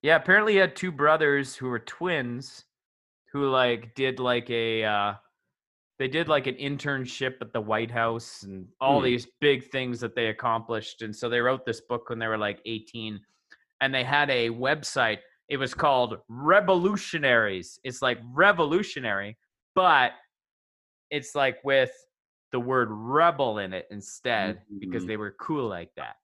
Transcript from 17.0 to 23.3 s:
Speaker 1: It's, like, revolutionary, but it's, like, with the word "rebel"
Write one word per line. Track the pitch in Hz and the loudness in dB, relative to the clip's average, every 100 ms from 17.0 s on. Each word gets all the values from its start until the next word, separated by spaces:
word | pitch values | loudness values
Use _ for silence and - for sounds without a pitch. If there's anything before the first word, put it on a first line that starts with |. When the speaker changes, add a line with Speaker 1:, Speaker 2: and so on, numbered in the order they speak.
| - 165 143 120 107 95 87 - | -4 -2 4 4 4 -2 -8 -12
Speaker 1:
It's, | 131 123 | -12 -4
like, | 131 113 120 | -2 -2 -6
revolutionary, | 131 196 180 151 175 202 147 120 98 101 113 _ _ _ | 4 4 6 2 0 -2 -6 -4 -4 -6 -14 _ _ _
but | - 180 147 123 - _ _ _ _ _ _ _ _ _ | 2 6 6 4 0 _ _ _ _ _ _ _ _ _
it's, | 147 139 | -8 -4
like, | 147 135 127 | 0 0 0
with | 139 135 127 - _ _ _ _ _ | 2 2 2 -4 _ _ _ _ _
the | 127 | -4
word | 123 131 113 | 0 0 0
"rebel" | 107 113 143 170 | -4 0 4 4